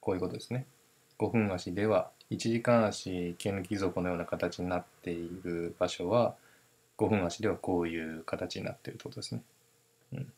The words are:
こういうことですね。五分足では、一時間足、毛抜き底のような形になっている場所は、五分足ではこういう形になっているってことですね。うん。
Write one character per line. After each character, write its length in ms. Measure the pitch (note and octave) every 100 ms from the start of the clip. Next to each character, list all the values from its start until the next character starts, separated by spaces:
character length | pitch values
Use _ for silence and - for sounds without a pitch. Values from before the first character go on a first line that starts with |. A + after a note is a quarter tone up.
こ 120 | -
う 20 |
い 40 | F#2+
う 20 |
こ 80 | F2+
と 60 |
で 60 | E2+
す 120 | -
ね。 140 | B2 C3 _ _ _ _ _
五 100 | G#2+
分 240 | A#2 G#2
足 220 | F2+ -
で 120 | F2+ G#2+
は、 240 | G2 - - -
一 200 | G#2+ A#2
時 120 | A#2
間 240 | A#2 A#2+ G#2+
足、 480 | F#2 - F#2 F2 F2
毛 120 | G#2+
抜 120 | G2
き 140 | F2+ G2+
底 240 | F#2+ F2+
の 80 | F2+
よ 60 |
う 40 | F2
な 60 | F2
形 340 | - F2 -
に 80 | F2
な 100 | F2+
っ 60 | - -
て 80 | -
い 180 | E2+ E2+ F#2
る 320 | F2+ E2+ E2+ -
場 100 | F2+
所 200 | - F2
は、 280 | A2+ A#2 - - - _ _ _ _
五 120 | G2+
分 160 | G#2 F2
足 160 | -
で 60 | G#2
は 80 | E2+
こ 240 | - F2+
う 80 | E2+
い 120 | E2
う 220 | D#2+ D#2+
形 380 | - - F2+ -
に 40 |
な 80 | -
っ 40 | -
て 140 | -
い 20 |
る 40 | -
っ 20 |
て 60 |
こ 60 | -
と 60 | -
で 60 |
す 120 | -
ね。 80 | A#2 - _ _ _ _ _ _
う 40 | C3+
ん。 160 | B2+